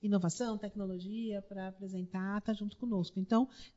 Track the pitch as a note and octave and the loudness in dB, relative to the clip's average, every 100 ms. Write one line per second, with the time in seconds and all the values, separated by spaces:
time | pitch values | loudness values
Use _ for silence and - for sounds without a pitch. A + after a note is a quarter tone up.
0 | G#3 G3+ F3+ - A#3+ G#3 G3+ G#3 G3 F#3 | 4 4 4 2 -2 -2 -4 -4 -4 -4
1 | F3+ A3 A3+ G3+ G3 G3 F#3+ F#3+ G3 F#3 | -6 -4 -4 -4 -6 -8 -8 -8 -8 -4
2 | F3+ F#3 F#3 G#3 - G#3+ G#3 - B3 G#3 | -4 -2 -2 -2 0 -2 -2 -4 -2 0
3 | F3 - F#3+ A3+ B3+ - - | 0 0 4 4 4 -2 -18